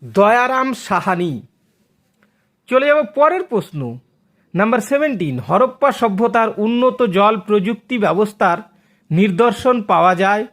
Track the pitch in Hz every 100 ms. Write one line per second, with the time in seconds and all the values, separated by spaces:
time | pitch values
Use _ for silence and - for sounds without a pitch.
0 | 123 143 202 240 254 262 262 226 - 185
1 | 196 175 175 123 - _ _ _ _ _
2 | _ _ _ _ _ _ - 254 285 302
3 | 294 277 302 370 359 220 - 151 123 123
4 | _ _ _ _ _ 170 214 240 220 277
5 | 302 220 160 123 - 185 254 254 277 -
6 | 233 190 233 233 226 - 214 240 254 247
7 | 240 180 202 220 185 208 190 233 - 254
8 | 190 170 208 - 196 175 - _ _ _
9 | - 160 208 175 233 233 262 247 202 175
10 | 180 180 190 208 233